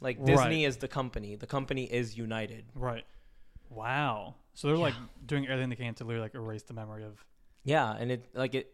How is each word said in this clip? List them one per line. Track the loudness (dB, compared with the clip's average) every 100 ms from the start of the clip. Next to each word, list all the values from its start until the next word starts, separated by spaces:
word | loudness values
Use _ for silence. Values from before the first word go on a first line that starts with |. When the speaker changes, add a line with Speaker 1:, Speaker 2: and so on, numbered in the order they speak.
Speaker 1:
Like, | -4 2
Speaker 2:
Right. | 8
Speaker 1:
Disney | 8 8 4
is | 2 0
the | -2
company. | -2 -2 -4 -6
The | -8 -4
company | -2 0 -2
is | 0 0 0 -4
United. | -4 -2 -4 -8 -12
Speaker 2:
Right. | -4 -4 -4 -8 -18 -20 -20 -20 -18 -14
Wow. | -6 -2 2 2 0 -6 -14 -20
So | -2 2
they're, | 4
like, | 4
Speaker 1:
Yeah. | 0 -8 -14
Speaker 2:
doing | -2 0 2
everything | 0 0
they | -2
can | -6
to | -6
literally, | -4 -4
like, | -4
erase | -6 -8 -8
the | -10
memory | -10 -10 -10
of | -12 -14 -20 -20 -20 -6
Speaker 1:
Yeah, | 2 4 2
and | 0 -2
it, | -2 -4
like, | -2 0
it, | 0 -4